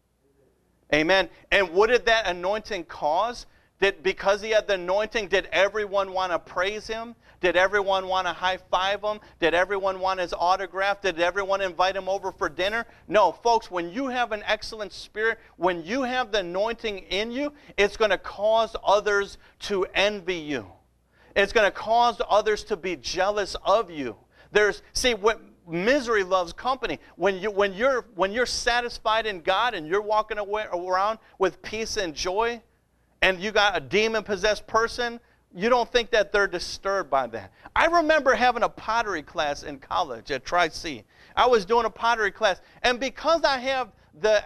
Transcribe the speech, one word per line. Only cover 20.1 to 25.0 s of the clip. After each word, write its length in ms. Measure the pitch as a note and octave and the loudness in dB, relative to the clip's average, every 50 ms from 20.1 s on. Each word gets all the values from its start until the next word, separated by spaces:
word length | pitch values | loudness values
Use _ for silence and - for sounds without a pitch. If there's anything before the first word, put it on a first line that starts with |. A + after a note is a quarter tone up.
| G#3+ G3+ E3+ F3 F#3 E3+ | 0 -2 -6 -6 -6 -6
you. 280 | D3+ D3 D3 B2 G#2 F#2 - _ _ _ _ _ _ _ _ _ _ - - | -6 -6 -6 -6 -6 -10 -16 _ _ _ _ _ _ _ _ _ _ -4 0
It's 180 | G3+ G3 G3 - | 0 0 2 2
gonna 160 | A3+ G#3 F#3 | 2 2 2
cause 500 | - - - G#3+ A3+ A#3 A#3+ A#3+ A3 - A3+ - | 0 -2 -2 0 2 4 4 2 2 -2 -2 2
others 360 | - G#3 G#3+ G#3+ G#3+ G3+ - | 2 2 2 2 -2 -2 -4
to 120 | - A3 | -6 -8
be 200 | E3+ D3 F#3 F3 | -6 -6 -6 -6
jealous 600 | C#3+ A#2 - - E3+ F#3 G3+ G#3 G#3 G3 - - - - | -6 -8 -6 -2 -2 0 0 0 -2 -2 -4 -6 -4 0
of 280 | D#3+ G3 A3+ A3+ F3 | 2 2 2 2 -2
you. 240 | E3+ D3+ C3+ A#2+ G#2 - _ _ _ _ - - | -6 -8 -8 -8 -8 -12 _ _ _ _ -6 0
There's, 300 | - G3+ G#3+ G3+ F3+ - - - - | 2 4 4 4 2 -2 -8 -10 -4
see, 200 | - | 0